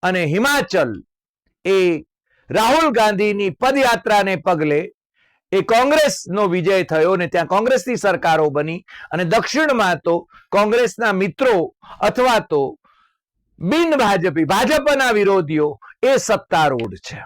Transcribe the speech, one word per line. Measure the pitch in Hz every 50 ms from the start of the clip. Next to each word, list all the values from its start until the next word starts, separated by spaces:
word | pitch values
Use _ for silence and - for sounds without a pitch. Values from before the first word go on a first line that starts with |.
| -
અને | 180 185 185 170
હિમાચલ | 151 151 190 233 277 285 285 247 - - 185 151 123 107 - - _ _ _ _ _ _ _ _ _ _ _ _
એ | 185 196 190 185 180 170 151 156 _ _ _ _ _ _ _ _ _
રાહુલ | - 190 220 233 269 320 320 311 240
ગાંધીની | 233 220 214 208 185 208 208 208 202 202 190 165
પદયાત્રાને | _ - 254 277 277 269 247 233 220 - 233 214 208 196 196 190 175 -
પગલે | 190 180 160 156 151 147 147 170 - _ _ _ _ _ _ _ _ _ _ _ _ -
એ | 196 185
કોંગ્રેસનો | - 226 226 254 277 294 311 311 285 185 - - - 175 202 208 190
વિજય | 170 180 165 170 196 190 180
થયો | - 160 160 156 175 190
ને | 185 175 160
ત્યાં | - 175 170 -
કોંગ્રેસની | 180 196 220 247 262 247 262 254 247 202 -
સરકારો | 202 185 - - 170 160 156 156 151
બની | 139 147 147 156 165 180 - - - - - -
અને | - 160 185
દક્ષિણમાં | 170 170 240 - - - 269 320 302 269 240 208 185 175 165 _
તો | - 170 170 - _ _ - _ _
કોંગ્રેસના | - 202 208 214 214 240 247 220 - - 226 220 202
મિત્રો | 185 190 202 151 - 269 - 466 185 160 - _ _ _ - - -
અથવા | - 208 214 - 247 254 240 - 156 -
તો | 160 147 139 131 - _ _ _ _ _ _ _ _ _ _ _ _ _ _ _ _ _
બિન | - 175 247 320 339 330 311
ભાજપી, | 277 240 208 202 190 165 185 147 160 160
ભાજપના | 139 190 202 254 247 302 302 277 294 285 277 269 247 233
વિરોધીઓ | 208 202 190 196 190 175 143 156 151 151 147 143 - - - - _ -
એ | 247 269 240
સત્તારૂઢ | - - 220 190 - _ - 170 156 147 135 120 117 113 - 95
છે. | _ - - - -